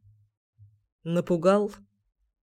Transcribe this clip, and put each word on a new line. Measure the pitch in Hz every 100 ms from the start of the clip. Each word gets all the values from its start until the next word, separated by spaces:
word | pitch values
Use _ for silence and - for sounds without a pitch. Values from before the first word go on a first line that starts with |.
| - _ _ _ _ _ - _ _ _
«Напугал?» | 165 170 175 175 170 202 202 - - _ _ _ _ _